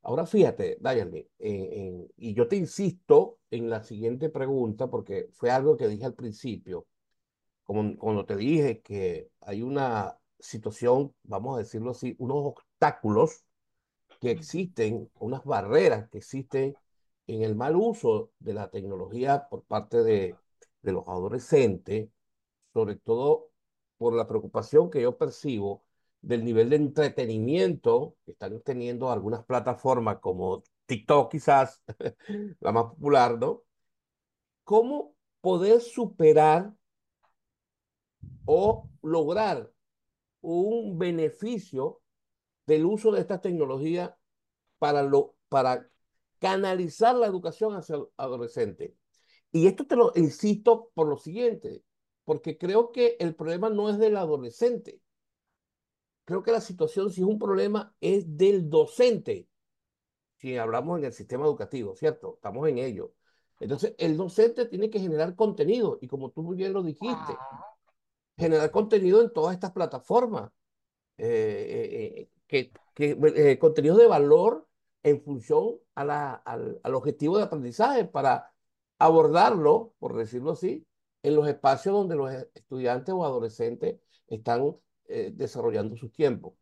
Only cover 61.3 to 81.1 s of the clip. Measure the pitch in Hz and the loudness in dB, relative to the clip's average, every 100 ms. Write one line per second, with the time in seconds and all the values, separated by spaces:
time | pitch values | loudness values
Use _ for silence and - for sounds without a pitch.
61.3 | 127 151 143 101 135 101 95 156 151 95 | 0 0 0 -8 -8 -8 -2 -2 -2 -14
62.3 | - 104 110 156 123 131 95 - _ _ | -12 -12 -2 -2 -2 -6 -8 -12 _ _
63.3 | _ _ _ 104 135 214 - 160 156 185 | _ _ _ -8 -4 -6 -2 -2 -2 -2
64.3 | 185 226 233 240 185 214 214 185 151 170 | 2 2 2 -4 -2 -4 -2 -2 -2 -2
65.3 | 180 214 - 151 240 196 120 127 135 131 | 0 -2 0 0 2 0 -4 -10 -10 -10
66.3 | - 165 185 190 190 170 143 220 233 156 | -10 -8 -6 -4 -4 -4 -6 -8 -8 -8
67.3 | 143 135 135 208 _ _ _ _ _ _ | -12 -14 -18 -20 _ _ _ _ _ _
68.3 | - 165 156 156 196 214 214 185 208 233 | -4 2 2 2 0 2 2 6 6 4
69.3 | 196 160 180 185 - 165 131 - 226 247 | 0 -2 -2 -8 -4 -4 -6 0 0 0
70.3 | 190 107 _ _ _ _ _ _ - 113 | -6 -10 _ _ _ _ _ _ -8 -2
71.3 | 117 110 101 - 117 110 117 107 - - | 0 0 -4 -8 -8 -8 -8 -10 -14 -20
72.3 | _ _ 143 123 _ _ - 147 143 151 | _ _ -4 -4 _ _ -4 -2 4 2
73.3 | 151 147 127 165 156 147 196 233 160 143 | 6 4 6 4 4 4 8 8 8 6
74.3 | 160 202 311 _ _ _ _ 151 143 147 | 6 6 0 _ _ _ _ 2 2 -2
75.3 | 139 110 151 208 - _ - 143 147 143 | -10 0 2 2 -6 _ -8 -4 -4 -6
76.3 | 117 - 117 120 120 120 131 143 135 147 | -10 -10 -8 -8 -8 -4 -2 -4 -2 0
77.3 | 202 196 156 123 120 240 269 185 143 135 | 0 0 -4 -8 0 2 2 -2 0 0
78.3 | 123 - _ _ _ _ _ 160 165 156 | 0 -4 _ _ _ _ _ 6 8 6
79.3 | 165 226 202 147 220 226 _ 123 113 110 | 6 4 4 4 4 0 _ -8 -6 -6
80.3 | 123 143 170 180 302 _ _ _ | -6 -6 -4 -6 -6 _ _ _